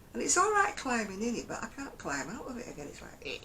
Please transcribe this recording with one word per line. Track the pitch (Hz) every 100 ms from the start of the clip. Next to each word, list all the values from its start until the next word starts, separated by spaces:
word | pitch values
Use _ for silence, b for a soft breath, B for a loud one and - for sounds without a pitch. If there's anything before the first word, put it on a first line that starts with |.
| -
And | 226
it's | - 349
all | 392
right | 415 - -
climbing | 269 240 208 190
in | 233 220
it, | -
but | 156
I | 247
can't | - 277 -
climb | - 139 135
out | 226 -
of | 247
it | -
again. | 143 147
It's | -
like, | - - 139
eh, | 127